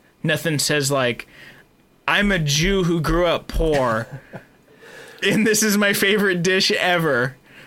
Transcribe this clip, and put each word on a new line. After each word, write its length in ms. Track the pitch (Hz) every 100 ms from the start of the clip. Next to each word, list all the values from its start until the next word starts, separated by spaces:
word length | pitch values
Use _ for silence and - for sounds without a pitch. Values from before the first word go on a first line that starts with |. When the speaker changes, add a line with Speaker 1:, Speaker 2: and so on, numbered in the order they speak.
| _ _
Speaker 1:
nothing 360 | 160 151 165 143
says, 320 | - 151 135
like, 340 | 139 120 117 - - - - _ _ _ _ -
"I'm 200 | 175 202
a 80 | 185
Jew 440 | 147 147 185 190
who 160 | 175 170
grew 260 | 156 170 170
up 220 | 143 -
poor, 580 | - 165 143 123 113 113 135 - - - _ _
Speaker 2:
<laughs> 540 | - - - - -
Speaker 1:
and 240 | 190 196 220
this 160 | 214
is 140 | 220 202
my 160 | 202
favorite 500 | 202 196 208 196 175
dish 280 | 185 190 -
ever," 680 | - 180 175 160 123 131 - - -